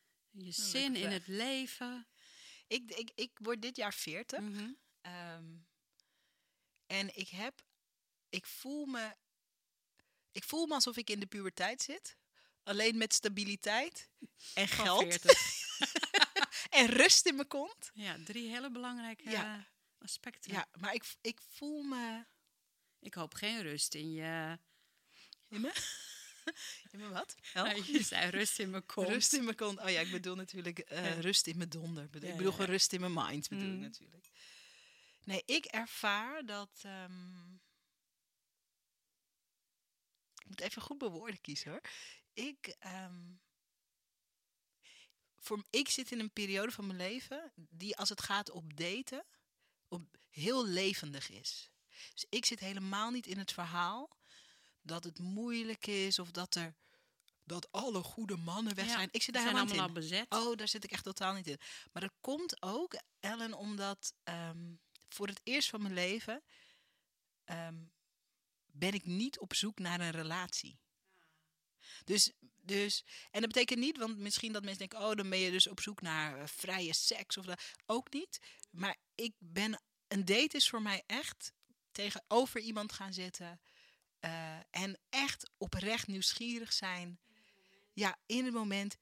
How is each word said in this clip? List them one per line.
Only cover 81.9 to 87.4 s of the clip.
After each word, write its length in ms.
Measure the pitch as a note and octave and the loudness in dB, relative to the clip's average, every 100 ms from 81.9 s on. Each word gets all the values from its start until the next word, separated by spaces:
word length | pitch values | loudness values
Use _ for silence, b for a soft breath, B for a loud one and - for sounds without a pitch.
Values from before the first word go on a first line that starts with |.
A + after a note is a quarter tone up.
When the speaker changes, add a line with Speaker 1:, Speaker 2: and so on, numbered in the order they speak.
Speaker 2:
tegenover 720 | - G3+ G3 - A#3 C4 A#3+ | -6 -4 -4 4 4 4 0
iemand 300 | A3+ G#3+ G#3 | -4 -4 -6
gaan 220 | - G3 | -8 -6
zitten, 480 | F#3 F#3 - F3 F3 b b b b b _ | -6 -6 -8 -12 -14 b b b b b _
eh, 380 | E3 E3 D#3+ D#3+ - | -6 -6 -8 -12 -6
en 280 | F3 G3 F#3+ _ | -2 -2 -6 _
echt 420 | C4 C#4 - - - | 0 0 -2 -10 -8
oprecht 500 | F#3 F#3+ G3 A3+ - | -4 -2 0 0 0
nieuwsgierig 640 | F#3+ - - A#3 A#3 A3+ | 0 2 2 -2 -4 -2
zijn. 460 | - F#3+ F3+ F3 F3 b b | -2 0 -4 -6 -12 b b